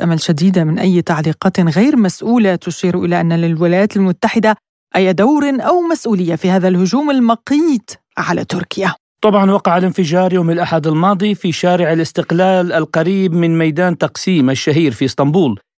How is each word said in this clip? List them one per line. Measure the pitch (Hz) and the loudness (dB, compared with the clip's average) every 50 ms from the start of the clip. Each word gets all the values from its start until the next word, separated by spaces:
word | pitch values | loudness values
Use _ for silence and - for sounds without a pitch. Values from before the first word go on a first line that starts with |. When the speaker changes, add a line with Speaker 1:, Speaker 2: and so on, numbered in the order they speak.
| - | -2
Speaker 1:
أمل | 170 165 160 | -2 -2 -2
شديدة | - - 165 147 170 196 185 185 160 | -2 -2 -2 0 2 2 2 2 0
من | 156 160 - | 0 0 0
أي | - 190 180 175 165 | 0 2 2 2 0
تعليقات | - 170 151 156 160 151 - - 190 - - | 0 -2 -2 -2 -4 -4 -2 -2 -4 0 0
غير | 180 165 143 175 226 285 311 | 0 0 2 2 2 2 4
مسؤولة | 247 208 185 - - - 220 240 247 214 190 180 | 2 2 0 0 -4 -4 0 0 2 2 2 0
تشير | 165 - 180 165 - - 180 175 180 | -2 -4 -8 -8 -4 -2 -2 -2 0
إلى | 185 170 175 175 | -2 0 0 0
أن | 170 165 165 | 0 0 0
للولايات | 165 170 165 165 156 175 170 175 185 202 208 - | 0 0 0 0 0 0 0 2 2 0 0 0
المتحدة | 208 196 185 175 - - - - 226 190 220 214 - _ _ _ _ _ _ - | 0 0 0 0 -2 -2 -2 -2 0 0 0 0 -2 _ _ _ _ _ _ -2
أي | 175 190 185 185 | 0 0 2 2
دور | 156 202 247 302 294 294 285 269 247 | 2 2 2 2 2 0 0 -2 -2
أو | - - 349 359 349 339 | 0 0 0 0 0 0
مسؤولية | 330 - - 240 214 180 180 165 170 | -2 -4 -2 -2 -2 -2 -2 -2 -4
في | 156 - 185 | -2 0 0
هذا | 185 190 175 185 | 0 2 2 2
الهجوم | 190 175 190 180 202 269 302 294 | 2 2 0 0 0 0 0 0
المقيت | 277 262 240 226 226 - - - 269 294 330 330 277 208 - - - - _ _ - - | 0 2 2 2 0 -2 -2 -2 0 0 2 2 0 -2 -4 -8 -20 -20 _ _ -10 -8
على | - - 175 175 - | -4 -4 -4 -4 -4
تركيا." | - - 180 175 - - 196 190 175 - - _ _ _ - - | -6 -6 -8 -6 -8 -6 -4 -4 -4 -4 -6 _ _ _ -2 0
Speaker 2:
طبعًا، | 214 196 202 196 190 | 2 2 4 4 4
وقع | 196 196 - 190 170 180 | 2 2 0 0 0 2
الانفجار | 185 185 170 - 185 143 165 180 185 185 180 | 0 0 0 -2 -2 0 0 0 0 2 0
يوم | 185 170 165 | 0 0 0
الأحد | 170 170 175 - 165 165 147 | 0 -2 -2 -2 -2 -2 0
الماضي | 160 151 160 175 196 202 175 202 214 202 | 0 0 0 2 0 0 0 0 -2 -2
في | - - 180 - | -2 -4 -4 -4
شارع | - - 180 180 175 175 156 165 | -2 0 0 2 2 0 0 0
الاستقلال | 165 165 - - - 165 - 165 170 185 190 190 185 180 175 - | 0 -2 -4 -4 -6 -6 -4 -2 0 2 2 2 0 0 0 -2
القريب | 165 156 151 - 160 160 175 196 190 190 185 165 | -2 -4 -2 -2 -2 0 0 0 0 0 0 0
من | 175 170 165 165 165 | 0 0 2 0 0
ميدان | 160 156 147 156 185 180 165 - | 0 0 0 0 0 -2 0 -2
تقسيم | - - - - - 190 185 160 127 131 | -4 -6 -6 -6 -4 -2 0 2 2 0
الشهير | 135 127 - 160 143 151 160 143 117 | 0 -2 -2 0 0 2 2 0 0
في | - 139 | -2 -4
اسطنبول، | 131 - - 139 143 147 196 170 131 104 95 _ _ _ _ | -4 -2 -2 -2 0 2 2 0 0 -2 -6 _ _ _ _